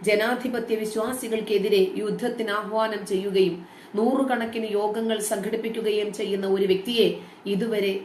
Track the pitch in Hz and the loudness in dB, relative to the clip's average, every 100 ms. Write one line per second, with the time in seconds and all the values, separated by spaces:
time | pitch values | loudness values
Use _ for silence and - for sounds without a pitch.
0 | 190 208 226 247 254 233 226 214 214 220 | 2 2 2 0 -2 -4 -2 -2 -2 -2
1 | 226 254 226 220 214 202 202 202 185 196 | -2 -4 -2 -4 0 0 4 4 4 0
2 | 208 175 240 - 220 208 202 220 220 208 | -2 -2 -2 -2 -2 -2 -2 0 0 -2
3 | 196 190 202 190 185 170 - - - 208 | -2 -2 2 4 4 2 -8 -20 -8 0
4 | 233 277 262 233 226 226 220 202 208 220 | 2 2 2 0 -2 -4 -2 0 0 0
5 | 226 220 - 208 202 220 226 226 208 208 | -2 -2 -2 -4 -2 -4 -4 -2 0 0
6 | 208 202 196 196 196 196 196 190 240 233 | -2 -4 -2 -2 0 2 4 2 2 2
7 | 180 - - - 202 196 233 208 196 196 | 2 0 -8 -10 -4 0 0 0 0 -2